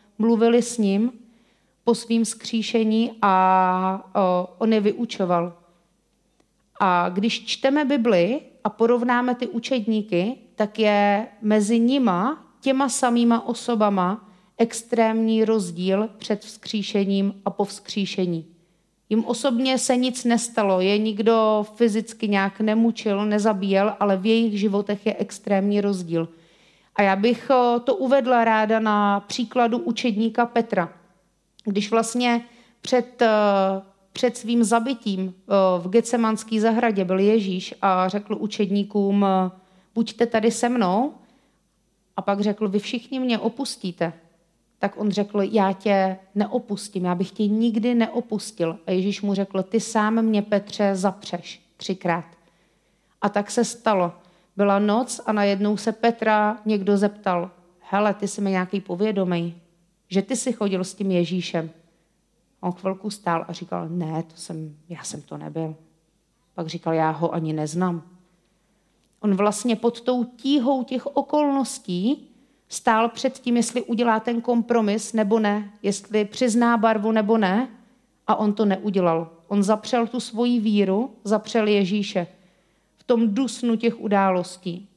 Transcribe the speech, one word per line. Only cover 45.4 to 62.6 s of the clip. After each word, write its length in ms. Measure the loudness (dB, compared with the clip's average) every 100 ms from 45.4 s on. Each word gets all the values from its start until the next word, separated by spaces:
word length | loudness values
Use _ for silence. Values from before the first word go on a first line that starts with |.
"Já 300 | 0 2 2
tě 440 | 0 0 2 2 -2 -8
neopustím, 720 | -4 -2 -4 -6 -10 -8 -4
já 100 | -2
bych 160 | -2 -4
tě 160 | -2 0
nikdy 480 | 2 0 0 0
neopustil." 840 | 2 0 -2 -4 -6 -6 -4 -4 -4 -4
A 40 |
Ježíš 320 | -2 0 -2
mu 120 | -2
řekl, 280 | -2 -2 -4
"Ty 180 | -2 -2
sám 420 | -2 0 0 2
mě, 200 | 2 0
Petře, 540 | 2 -2 -2 -2 0 0
zapřeš 640 | -2 -4 -10 -10 -12 -20 _ -14
třikrát." 480 | -8 -6 -2 -4 -4 -18 _ _ _ _ _ _ _ -4
A 60 | -2
tak 220 | -2 -2
se 140 | -2
stalo. 480 | -2 -2 0 2 0 -4 _ _ _ 0
Byla 220 | 2 4
noc 420 | 2 0 -2 -6 -4
a 60 |
najednou 440 | 0 2 2 0 0
se 160 | -2
Petra 680 | 0 0 2 2 2 2 -2
někdo 320 | -2 -2 2 2
zeptal, 540 | 2 -2 -4 -2 -4 -12 _ _
"Hele, 340 | -4 0 0
ty 140 | 0 -4
jsi 120 | -4
mi 100 | -2
nějaký 300 | 0 -2 -4
povědomej, 720 | -6 -4 -2 0 0 0 -4 -8 _ _ _ _ -4
že 140 | -2
ty 140 | -2 -4
jsi 160 | -4
chodil 320 | -2 -2 -2
s 100 | -4
tím 160 | -4 0
Ježíšem?" 600 | 0 0 -2 -4 -4 -6 -12 _ _ _ _ _ _ _ -10